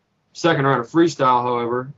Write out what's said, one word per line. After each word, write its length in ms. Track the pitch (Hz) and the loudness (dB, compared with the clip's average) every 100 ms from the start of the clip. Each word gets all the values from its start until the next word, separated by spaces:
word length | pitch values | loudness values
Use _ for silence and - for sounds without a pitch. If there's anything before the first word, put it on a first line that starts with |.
| _ _ _ | _ _ _
second 320 | - 175 147 139 | -4 0 0 2
round 140 | 127 | 0
of 100 | 117 | 0
freestyle, 520 | 160 170 147 131 123 | 2 2 2 0 2
however, 480 | 123 120 117 123 131 | 0 -2 -2 -6 -8